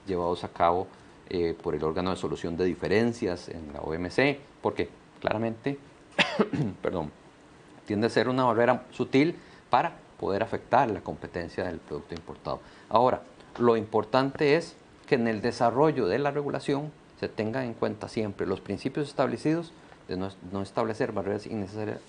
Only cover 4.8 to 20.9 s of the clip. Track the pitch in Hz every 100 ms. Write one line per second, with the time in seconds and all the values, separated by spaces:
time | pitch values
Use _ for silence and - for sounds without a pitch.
4.8 | 90 - - - - 107 113 110 139 143
5.8 | - - - - - - 214 - 113 -
6.8 | - 90 73 - - - - - - -
7.8 | - 104 110 113 113 127 127 110 123 120
8.8 | - - 123 135 160 160 - - - 131
9.8 | 160 - - - 90 98 113 98 - 123
10.8 | 123 90 - 76 80 90 85 - 92 80
11.8 | - 76 - 85 - - 78 64 - -
12.8 | - 113 127 - - - - - 120 113
13.8 | 107 110 - 131 135 - 147 160 165 -
14.8 | - - - 131 117 107 120 - 120 117
15.8 | 156 131 92 113 143 143 143 139 - 139
16.8 | 151 - - - - - 107 127 123 104
17.8 | 110 104 110 117 104 98 87 95 - 98
18.8 | 135 156 139 - 123 117 151 165 165 -
19.8 | - - - 92 95 - 87 98 101 -
20.8 | 113